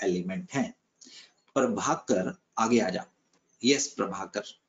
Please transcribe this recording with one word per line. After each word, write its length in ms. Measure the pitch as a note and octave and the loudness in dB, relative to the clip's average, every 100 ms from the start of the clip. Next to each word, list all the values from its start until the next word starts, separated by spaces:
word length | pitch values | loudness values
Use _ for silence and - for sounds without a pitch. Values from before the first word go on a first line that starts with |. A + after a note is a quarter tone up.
element 480 | F#2+ F2+ F2+ F#2 - | -2 0 -2 -6 -4
हैं। 220 | C#3 - - _ _ - - - _ _ | -4 -4 -6 _ _ -20 -20 -20 _ _
प्रभाकर 840 | C#3 B2+ G#2 C#3 D#3 - G2 F#2 - _ - | 0 0 0 0 -2 0 0 0 -6 _ -2
आगे 200 | A2+ A#2 | 4 4
आ 100 | F#2 | 4
जा। 160 | F2+ - _ _ _ _ _ | -2 -8 _ _ _ _ _
यस 240 | A#2+ C3+ - | 2 2 0
प्रभाकर। 560 | - F#2+ F#2 F#2 G#2 - - | -4 -4 -6 -8 -8 -10 -14